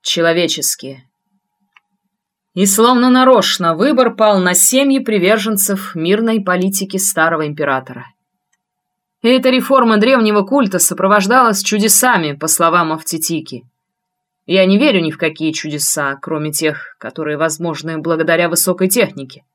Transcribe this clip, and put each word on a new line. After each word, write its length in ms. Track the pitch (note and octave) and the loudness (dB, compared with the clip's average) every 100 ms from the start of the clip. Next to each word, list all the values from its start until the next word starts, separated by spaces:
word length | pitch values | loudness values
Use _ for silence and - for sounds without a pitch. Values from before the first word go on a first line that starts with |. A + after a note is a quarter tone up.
Человеческие. 1000 | - F3 E3 E3+ E3 D#3+ - - C3 C3+ _ _ _ _ _ _ _ _ _ _ _ _ _ _ _ | -4 -2 0 0 -2 -4 -6 -6 -12 -18 _ _ _ _ _ _ _ _ _ _ _ _ _ _ _
И 120 | F3 G3 | -2 0
словно 440 | G3+ A#3 B3 B3+ | 4 4 4 4
нарочно 640 | B3+ C4 A#3+ - - E3+ D#3+ | 4 6 4 2 -2 -2 0
выбор 400 | C4 B3+ A#3 A3+ | 0 2 0 2
пал 240 | G#3+ G3+ | 2 4
на 140 | F3+ | 2
семьи 460 | F3 - B3+ C#4 C4+ | 2 2 2 2 0
приверженцев 960 | - G#3 F3 A3 G#3 G3+ - G3 - | 0 0 2 0 0 -2 -2 -4 -6
мирной 480 | E3 E3 G3+ A3+ A3 | -6 0 0 0 -2
политики 560 | F#3+ F3+ F#3 F#3+ F#3+ F#3+ | 0 0 0 -2 -6 -4
старого 500 | - - E3 D#3+ D3+ | -4 0 0 0 -4
императора. 580 | D3 C#3+ C3 C3 B2 - _ _ _ _ _ _ _ _ _ _ _ | -4 -2 -2 -6 -18 -18 _ _ _ _ _ _ _ _ _ _ _
И 40 | A3+ | 2
эта 220 | B3+ B3+ | 2 4
реформа 480 | B3+ B3+ C4+ A#3 G#3+ | 0 2 2 4 4
древнего 460 | A3+ C4 G#3+ G#3 | 4 4 4 2
культа 360 | G3 C#4+ G#3 F#3 | 2 0 0 -2
сопровождалась 840 | - E3+ F#3+ G#3 G3 B3+ A#3+ G3 | -2 0 2 2 4 4 4 0
чудесами, 680 | - G#3+ A3 - B3+ G#3 D3+ | -2 0 2 2 2 0 -2
по 160 | C#3+ D#3+ | -6 -4
словам 460 | - E3 E3+ D#3+ | 0 2 2 0
Автитики. 720 | D#3 - E3 D#3+ E3 D#3 B2 _ _ _ _ _ _ _ _ - | -4 -6 -8 -6 -6 -8 -16 _ _ _ _ _ _ _ _ -2
Я 200 | F#3 F#3 | 2 4
не 120 | G3+ | 4
верю 240 | C#4+ G3 | 2 2
ни 100 | D#3+ | -2
в 60 | D3+ | -4
какие 340 | D#3+ D#3 D#3+ | -6 -2 -6
чудеса, 640 | D#3 D#3 D3 - D#3 C#3+ C#3 | -4 -8 -6 -4 -4 -4 -6
кроме 300 | - D#3 D3+ | -8 -6 -6
тех, 440 | D3 D#3 D3+ - - | -2 -4 -4 -16 -16
которые 400 | - - D3+ D3 | -14 -10 -8 -4
возможны 600 | D#3+ D#3 E3+ D3+ D#3 D#3+ | -4 -4 -6 -6 -8 -6
благодаря 500 | D3+ D#3+ D#3+ E3+ E3+ | -4 -2 0 0 0
высокой 380 | E3+ - F3 F#3+ | 0 -2 0 0
технике. 560 | A#3+ G#3 - C3 - _ | 0 -2 -4 -16 -18 _